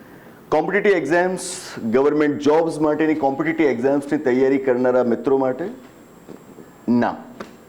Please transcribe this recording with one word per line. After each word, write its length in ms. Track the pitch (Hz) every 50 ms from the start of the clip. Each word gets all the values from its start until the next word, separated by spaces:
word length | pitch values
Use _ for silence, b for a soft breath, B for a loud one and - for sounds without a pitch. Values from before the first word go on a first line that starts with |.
| B B B B B B B B B B
કોમ્પિટિટિવ 420 | 151 156 160 156 180 208 202 208 196
એક્ઝામ્સ, 480 | 170 143 135 170 175 180 185 185 170 - - - - - - - - 101 117 110
ગવર્મેન્ટ 460 | 131 139 147 147 151 151 147 139 120
જોબ્સ 420 | - 143 151 165 170 165 147 147
માટેની 340 | 156 151 151 147 160 156 156
કોમ્પિટિટિવ 520 | 143 139 139 135 127 156 143 156 156 160
એક્ઝામ્સની 520 | 139 123 117 120 135 139 147 139 - 160 143
તૈયારી 400 | - 127 123 127 135 131 139 135
કરનારા 460 | 135 135 123 123 127 127 123 127 123
મિત્રો 340 | 117 113 110 - 147 135 135
માટે? 260 | 135 131 127 127 170 208 254 - - - - - - - - - - - - - - - - - - - - - - -
ના. 280 | 120 123 120 98 87 - - - - - - - - - -